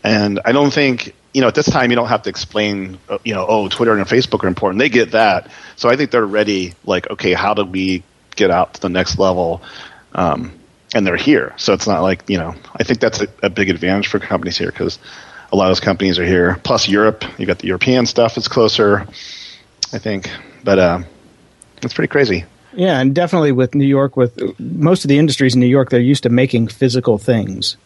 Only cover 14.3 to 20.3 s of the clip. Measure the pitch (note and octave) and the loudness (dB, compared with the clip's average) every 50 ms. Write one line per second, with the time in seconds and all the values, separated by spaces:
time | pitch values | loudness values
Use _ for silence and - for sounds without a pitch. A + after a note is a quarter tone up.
14.3 | G2+ F2 E2+ F2+ E2 - - F2 - - F2+ E2+ - - - - - - - - | -6 -4 -4 -6 -6 -4 -6 -6 -6 -4 -6 -6 -6 -8 -18 -20 -20 -20 -20 -20
15.3 | - - - - - G2 F#2+ F#2 F#2 F2 - G2 F#2+ F2+ G2 F#2+ F2 F2+ F2+ F2+ | -20 -20 -8 -2 0 2 2 2 2 0 0 -2 -2 0 0 0 0 0 0 2
16.3 | F#2 F2+ F2 F2 F#2 - - - B2+ - - - G2 G2+ G#2+ A2 G#2+ - - - | 2 2 2 2 0 -2 -2 -2 0 0 0 0 2 2 2 2 0 -2 -12 -14
17.3 | - - G#2 F#2+ F2+ - - F#2+ F#2 F2+ - C3 B2+ B2+ A#2+ A2+ - - A#2+ A2+ | -10 -8 -4 -4 -4 -4 -4 -6 -4 -2 0 2 2 2 0 0 2 2 2 2
18.3 | - B2+ A2 - - C3 A2+ G#2+ - - G#2+ G#2 G2+ G#2 - - - - - - | 0 -4 -8 -2 0 2 2 2 2 2 2 2 2 0 -2 -10 -16 -20 -20 -20
19.3 | - - - - - - _ _ _ _ - - - - - A2 G#2 G2 F#2 - | -20 -20 -20 -20 -20 -20 _ _ _ _ -10 -8 -8 -8 -6 -4 -6 -6 -6 -10